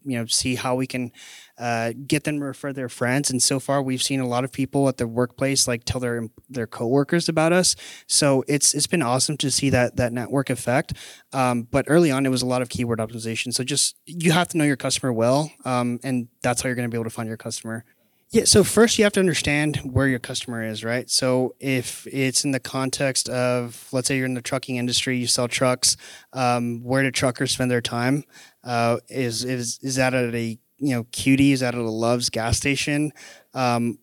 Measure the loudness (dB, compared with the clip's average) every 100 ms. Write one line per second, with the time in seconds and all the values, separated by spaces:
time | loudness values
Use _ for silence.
0 | -6 -4 -2 -2 0 -2 0 -2 -2 -4
1 | -6 -10 -20 -20 -20 -8 -4 -2 -2 -4
2 | -2 -2 0 -4 -6 -8 -8 -8 -8 -2
3 | 0 0 0 0 0 0 0 0 0 -2
4 | -2 -2 -2 -2 -2 -2 -2 2 2 0
5 | -2 0 -2 0 -2 0 0 0 -2 -4
6 | -2 -4 -6 -10 -12 -8 -6 -4 2 4
7 | 4 2 2 2 4 4 4 0 -6 -16
8 | -4 2 4 4 2 2 2 0 0 0
9 | 2 0 0 -2 -2 0 2 4 2 2
10 | -2 -2 -4 -2 -2 -2 0 0 0 -6
11 | -12 -20 _ 0 2 0 0 0 4 4
12 | 4 4 2 0 0 -2 -2 -4 -2 -2
13 | -4 -6 -6 -6 -4 -4 -2 0 -2 -4
14 | -12 -2 2 2 2 2 0 0 -2 -2
15 | -2 0 2 2 0 -6 -4 -2 0 -4
16 | -4 -4 -4 _ -4 -2 -2 -2 -4 -4
17 | -6 -6 -8 -8 -10 -10 -8 -10 -12 _
18 | _ _ _ 0 4 6 6 6 6 6
19 | 4 4 2 2 0 2 2 -2 -2 2
20 | 2 0 -4 -8 -6 -6 -6 -6 -4 -4
21 | -2 0 2 2 0 -2 -2 -2 -2 -8
22 | -8 -2 0 0 -2 -4 -4 -4 -2 -2
23 | -2 -2 -2 0 0 0 -4 -10 -6 -4
24 | 0 0 -2 -4 -4 -6 -4 -4 -2 -2
25 | 0 -2 0 0 0 0 0 2 0 -2
26 | -6 -20 -12 -2 0 2 -2 -4 -2 2
27 | 2 2 0 0 -2 -2 0 0 0 0
28 | 0 0 -2 -16 -20 _ -4 0 2 0
29 | -2 -4 -2 -2 -4 -4 -4 -6 -4 0
30 | 2 2 0 -2 -4 -6 _ -6 -2 -2
31 | -4 -2 4 6 6 4 0 -2 -2 0
32 | 2 2 0 -2 -2 0 0 0 0 0
33 | -2 -6 -20 -20 _ -2 0 2 0 -4